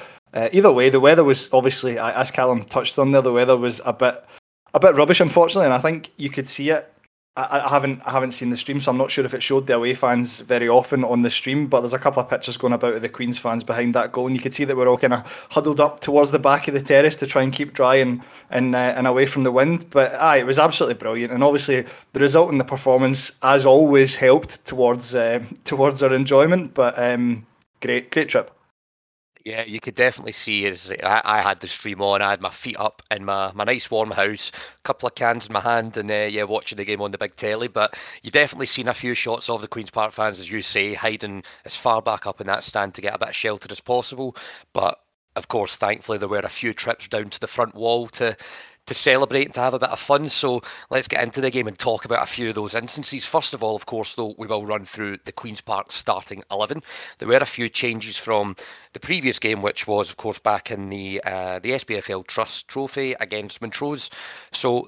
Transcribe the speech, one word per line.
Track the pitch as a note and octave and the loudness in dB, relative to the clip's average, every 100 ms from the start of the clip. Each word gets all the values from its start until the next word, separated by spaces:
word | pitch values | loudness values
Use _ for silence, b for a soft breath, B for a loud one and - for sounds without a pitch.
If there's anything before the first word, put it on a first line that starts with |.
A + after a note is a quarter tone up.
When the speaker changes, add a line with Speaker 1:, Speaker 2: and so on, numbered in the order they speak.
| B B _ | B B _
Speaker 1:
Uh, | B2 A2+ | -4 0
either | F#3 G3 | 6 6
way, | B2 C3 | 8 6
the | C3+ | 8
weather | C#3 E3 | 8 8
was | C#3+ C3+ - | 8 4 2
obviously, | C3 C3 - B2+ A#2 | 2 2 0 -2 -2
a-, | A2+ B2 | -2 -2
as | C3 | -2
Callum | - B2+ A#2+ | 0 2 0
touched | G#2 C3+ - - | -2 -2 -2 0
on | C3+ | 4
there, | C#3 | 4
the | B2+ | 4
weather | A#2+ B2+ B2+ | 4 6 4
was | B2 A#2 B2+ | 2 -2 -4
a | |
bit, | A2 B2+ - - B _ _ _ | 2 2 0 -10 B _ _ _
a | D3 | 6
bit | F#3 C#3+ | 6 8
rubbish, | D3 F3 | 6 6
unfortunately, | E3+ E3+ E3+ G3 | 4 4 4 4
and | D3+ | 2
I | B2+ | 4
think | D#3 E3 - - | 0 -2 -8 -10
you | C#3+ | -8
could | C#3 C3+ | -6 -6
see | - C#3+ | -4 0
it. | D#3 - _ _ _ _ B2+ | 0 -2 _ _ _ _ -8
I, | C3 C#3+ C3 | -4 -2 2
I | |
haven't, | C#3+ C3+ B2+ - | 2 0 -4 -2
I | |
haven't | C3 C3 | -2 -2
seen | B2 B2 | -4 -4
the | A#2+ | -4
stream, | - C#3 | -4 -4
so | C3+ | 0
I'm | B2 | 0
not | C3+ | 0
sure | - | 0
if | B2+ | -2
it | C3 | -2
showed | - C3+ C3+ | 0 0 2
the | A#2+ | 0
away | A#2+ | 0
fans | B2 B2+ B2 A#2+ - | 0 0 0 -2 -6
very | - A#2+ A#2 | -2 0 4
often | B2+ - C3+ A#2+ | 4 4 0 0
on | A#2+ | 0
the | A#2+ | 0
stream, | - C3 C#3 C#3 | -2 -2 -2 0
but | B2+ | 0
there's | A#2+ | 0
a | C3 | 0
couple | C#3+ B2+ | 0 0
of | A#2+ | -2
pictures | B2 - A#2 | -4 -6 -4
going | B2+ | -2
about | A#2+ A#2+ A2 | 0 0 -2
of | |
the | A2+ | -6
Queen's | - B2 A#2+ | -6 -6 -4
fans | A#2+ A#2 | -4 -4
behind | A#2+ A#2 A#2+ A#2+ | -4 -2 0 0
that | G#2+ | 0
goal, | B2+ B2+ | -2 -2
and | C3 | -2
you | |
could | C#3 | -4
see | C#3 C#3 | -4 -2
that | C3 | 2
we're | B2+ | 4
all | B2 | 4
kinda | C3 A#2+ - B B | 2 0 -4 B B
huddled | D3+ D3+ D3 | 0 2 2
up | D3 - | 2 0
towards | - C#3+ C#3+ | 2 4 4
the | C#3+ | 4
back | C#3 C#3 D3+ | 4 2 2
of | |
the | C#3 | -2
terrace | C#3 C#3 D3+ D3+ | 4 6 6 2
to | C#3 | -2
try | C#3+ | 0
and | C3 | 0
keep | C3+ C#3+ | -2 -4
dry | - B2+ C3+ | 2 4 4
and, | B2+ B2 B B B | 4 -2 B B B
and, | B2+ B2+ B2 | -2 0 2
uh, | B2 B2+ | 0 0
and | B2+ | 2
away | B2+ C3+ | 4 2
from | C#3 | 2
the | C3 | 2
wind. | B2 D3 E3+ - | 4 2 0 0
But | C#3 C3 C3 | 2 2 4
aye, | D#3 C#3 | 4 4
it | B2 | 4
was | C3+ | 4
absolutely | D#3 - C#3 A2+ | 4 4 0 -2
brilliant, | A2 A2+ A#2+ | -4 -4 -2
and | B2 | 2
obviously | C#3+ C#3+ C#3 B2+ B2+ B B | 4 4 2 0 -2 B B
the | C3 | 2
result | C#3+ D#3+ F3 | 4 6 6
in | C#3 | 2
the | B2 | 0
performance, | C3 C3+ B2+ C3 C3+ - - | -2 2 4 4 0 -4 0
as | C3 C#3 C3 | 4 6 8
always, | C#3 D#3 C#3 C3+ - | 8 8 6 6 4
helped | C3 D3+ - - - | 6 6 2 -14 -8
towards, | B2+ B2 B2 A#2+ B2 | 0 2 0 -2 0
uh, | A#2 A#2+ A2+ - | 0 0 -4 -12
towards | - C3+ C#3 C3+ | -4 2 2 4
our | C3+ | 2
enjoyment. | C3 C3+ C#3 D#3 F3+ C#3+ | 2 4 6 6 4 0
But, | - B2 - | 0 0 2
um, | A#2+ B2 A#2+ A2+ - _ _ - | 0 0 0 -2 -8 _ _ -10
great, | B2+ B2 - | -4 -4 -2
great | D#3+ D3 | -2 2
trip. | B2 - _ _ _ _ _ _ _ _ _ | 0 0 _ _ _ _ _ _ _ _ _
Speaker 2:
Yeah, | G#2+ A2 | -12 -10
you | A2+ A2 | -8 -10
could | - | -6
definitely | A#2+ B2 - A#2+ | 0 0 0 -8
see | - - G#2 G2 | -6 -2 0 -2
as | F2+ F#2 - | -4 -8 -4
I, | F#2+ A2 | 0 2
I | G#2+ G#2+ | 2 0
had | G2 F#2+ | 0 -2
the | F#2 | -6
stream | - G#2+ F#2+ | -10 -8 -4
on, | G2+ G2 | 0 2
I | G2+ | 0
had | G2 | -2
my | F#2 | -6
feet | - B2+ - | -8 -10 -6
up | G#2+ - - | -6 -8 -8
in | G#2 G2 | -8 -4
my, | G2 F#2+ | -4 -4
my | G2 | -4
nice | G#2 B2+ - | -2 -2 -2
warm | A2 A2 | -2 -2
house, | G2+ G2+ G#2+ - - B B | 0 -2 -2 -8 -10 B B
a | |
couple | - - B2 | -8 -6 -6
of | |
cans | - A#2+ A#2 - | -2 -2 -2 -4
in | |
my | G#2 | -4
hand, | A#2 A#2 A2+ G#2+ | -2 -2 -4 -6
and, | G#2 | -4
uh, | G#2 G#2+ | -2 -2
yeah, | G#2+ G2+ | -4 -4
watching | G#2+ - G#2 | -4 -6 -8
the | |
game | G2+ G2+ | -6 -4
on | G2+ | -6
the | G2 | -6
big | G#2 - | -10 -6
telly. | G#2+ A2 A#2+ | -6 -4 -4
But | A2+ G#2+ - B B | -2 -2 -4 B B
you | A2+ | 0
definitely | D3 D3 - C3 | 2 2 0 -4
seen | - B2 | -2 -2
a | A#2 | -4
few | B2 | -4
shots | A#2 A#2+ A#2 - | -4 -4 -4 -4
of | A2+ | -6
the | G#2+ | -8
Queen's | A#2 G2+ | -12 -8
Park | A2+ G#2+ | -4 -4
fans, | - G#2+ F#2+ | -2 -4 -4
as | F2+ | -8
you | G#2+ | -6
say, | - G#2 G2+ G2+ | -2 -2 -2 -2
hiding | A2+ A2 G#2+ G2 - B | -4 -4 -8 -12 -14 B
as | - - | -10 -4
far | B2+ A2+ | 0 0
back | A2+ G#2 G2+ | 0 -4 -6
up | - | -8
in | G2 | -4
that | G2+ | -4
stand | - A2 G2+ - | -2 -4 -4 -6
to | |
get | G2+ | -6
a | - | -6
bit | - | -6
of | - | -4
shelter | A2 G#2 - | -4 -6 -10
as | G2+ | -12
possible. | - B2 A#2+ C3 C3 - B B B | -4 -4 -4 -8 -10 -10 B B B
But, | - F2+ - _ _ _ - | -2 -2 -2 _ _ _ -10
of | - | -4
course, | A2+ G2 - | -2 -2 -2
thankfully, | G2+ G#2+ - G#2+ | -2 -4 -6 -6
there | G2 | -4
were | G#2 | -4
a | G2 | -4
few | - A#2 | -6 -6
trips | G#2+ A#2+ A2+ - | -4 -4 -6 -6
down | A2 G#2 | -8 -6
to | - | -10
the | G#2+ | -8
front | - A2+ G#2 | -4 -4 -2
wall | A#2 A#2+ A#2 | -2 -2 -2
to, | - A#2 G#2+ B B B B - | -4 -4 -4 B B B B -6
to | |
celebrate | A#2 C#3 C3 C3+ C3+ C#3 | 0 4 4 2 0 -2
and | B2+ | -2
to | |
have | B2+ | -2
a | B2 | 0
bit | - | -2
of | - | -2
fun. | - C#3+ D3+ | 0 0 2
So | - C3+ B2 - B B | 0 0 -2 -6 B B
let's | C3 - | -2 0
get | - | -2
into | A#2 - | -2 -2
the | C3 | -2
game | B2+ A2 | -2 -4
and | F#2+ | -4
talk | B2 A2 A2 | -4 -4 -2
about | A#2 | -2
a | - | -2
few | - A2+ | -4 -6
of | G#2+ | -6
those | G#2 A2+ | -6 -6
instances. | A#2 - C3+ C3+ - | -6 -6 -6 -6 -4
First | E3 - B2 | -2 -4 -4
of | |
all, | A2 G#2+ | -4 -6
of | - | -8
course, | A2+ G#2 | -8 -8
though, | - A2 G#2+ | -6 -8 -8
we | A2 | -6
will | A2 G#2 | -6 -4
run | G#2+ F#2+ | -6 -8
through | - G#2 G2 - | -10 -10 -10 -14
the | |
Queen's | - A#2 G#2+ | -16 -14 -12
Park | - G2 - | -8 -8 -4
starting | - - F#2+ - F#2+ - | -6 -4 -4 -6 -16 -10
eleven. | G2 G#2+ D3+ - B B B | -4 -4 -6 -12 B B B
There | G#2+ | 2
were | C3 | 2
a | C#3 | 2
few | - A#2 | -6 -6
changes | - B2 A2+ G#2+ G2 | -4 -4 -4 -8 -8
from | - G#2+ G2+ F#2 B B B | -2 -2 -2 -8 B B B
the | - | -12
previous | - F3+ C3 - | -6 -2 -2 -2
game, | A2 G#2 | -2 -2
which | G2+ - - | -4 -4 -2
was, | G#2 G2+ | -2 -2
of | - | -6
course, | A2 G2+ | -10 -4
back | A2 G#2 - | -2 -2 -4
in | G2+ G2 | -12 -10
the, | G2 F#2+ G2 - | -10 -8 -6 -4
uh, | F#2 F#2 F#2 | -4 -4 -6
the | G#2 | -4
S | C3 | -6
B | - G#2 | -4 -8
F | - | -6
L | F#2+ | -8
Trust | - - A2 - - | -8 -4 -4 -6 -8
Trophy | C3+ C3+ C#3+ C3+ B2 | -8 -6 -6 -6 -6
against | G#2 G#2+ G#2 - | -8 -8 -10 -12
Montrose. | A#2 - C#3+ C#3+ - B B B B | -10 -8 -6 -6 -10 B B B B
So | - C3 A#2+ | -4 0 -2